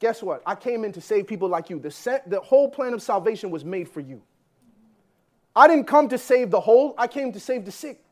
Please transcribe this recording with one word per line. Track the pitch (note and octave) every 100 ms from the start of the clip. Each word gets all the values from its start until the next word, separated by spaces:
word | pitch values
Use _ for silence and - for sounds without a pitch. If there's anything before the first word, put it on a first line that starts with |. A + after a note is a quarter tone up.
Guess | A3+ A3+
what? | F#3+ C#3 -
I |
came | G3 B3+ A#3+
in | G#3+
to | F3
save | - G#3+ G3
people | G#3 F#3
like | F3 E3+
you. | E3
The | D3+
sa-, | - A#3+ C4+ F#3
the | G3
whole | F#3+ C4+ C#4
plan | C#4 B3+
of | A#3
salvation | - G3+ F#3 A3+ G3
was | D#3+ C#3+
made | F#3 E3
for | -
you. | C3+ B2+ _ _ _ _ _ _ _ _ _ _ _ _ _
I | - D4+
didn't | D#4+ A#3
come | D4 C#4+
to | B3
save | - B3+ A#3+
the | F#3
whole. | E3+ A#3 C#4+ A#3
I | A#3+
came | C#4 C4
to | G3
save | - B3+ G3
the |
sick. | - D4+ B3 _